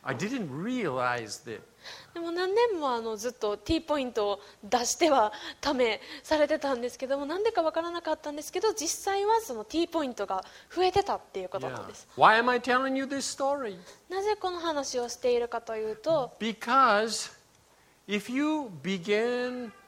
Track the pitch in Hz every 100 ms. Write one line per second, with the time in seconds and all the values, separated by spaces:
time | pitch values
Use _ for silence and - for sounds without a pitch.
0 | 131 127 196 269 175 131 208 254 180 127
1 | 123 123 110 - 120 104 - _ - -
2 | - 339 339 339 370 415 480 359 285 233
3 | 226 214 233 240 208 208 - 320 330 294
4 | 254 220 208 202 - - 202 226 240 -
5 | 320 269 214 - - - 285 269 240 208
6 | - 302 - 311 294 311 277 247 240 -
7 | 254 277 285 349 440 440 320 330 339 339
8 | - 311 294 294 294 370 440 359 285 -
9 | - 392 415 453 453 233 208 311 339 330
10 | 277 226 196 190 - - - - 370 392
11 | 381 214 - 196 185 190 160 120 95 -
12 | - - 160 220 240 247 254 254 269 269
13 | 269 277 - - 277 285 240 180 180 -
14 | _ 370 403 415 370 349 330 294 269 254
15 | 240 - 254 240 240 233 226 220 220 214
16 | - 320 240 - 220 214 - 262 254 202
17 | 226 214 - - _ _ _ _ _ _
18 | - 202 202 254 302 311 254 165 156 190
19 | 170 208 240 247 247 247 233 -